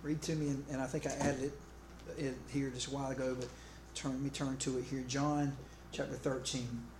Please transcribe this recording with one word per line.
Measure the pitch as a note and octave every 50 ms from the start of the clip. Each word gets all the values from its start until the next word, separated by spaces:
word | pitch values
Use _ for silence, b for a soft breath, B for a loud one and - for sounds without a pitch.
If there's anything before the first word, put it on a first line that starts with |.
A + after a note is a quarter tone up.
| -
Read | D3 D3+ D#3 -
to | - E3
me, | D#3 D3+ C#3+
and, | C#3 C3+ C#3 -
and | C#3+ C3
I | C3
think | B2+ - D#3 C#3+ C#3
I |
added | C3+ C3+ C#3+ C#3+ C#3 C3 C3
it | C#3+ C#3+ - - - - - - - - - - - - -
in | D3+ C3+ B2+ B2+ - -
here | - C#3+ C3+ C3+
just | B2 B2+ B2 -
a |
while | C3+ C#3 C3+ C3
ago, | C3+ B2+ C3 B2+ B2+ B2
but | A#2+ - B B B B B B B B -
turn, | - - C#3+
let | C3 C3
me | C#3 C#3
turn | C#3 - C#3+ C3+ C3 C3
to | - C#3+ C3 B2+
it | B2
here. | - C#3 C3+ B2+ B2
John | B2+ C#3 C#3+ D3 D3 D3 C#3+ C#3 C#3 - B B B B B B -
chapter | - C#3+ - C#3
thirteen | B2+ - C#3+ C3 B2+ B2+ - - B2+ B2 A#2 A#2 A#2 - - - -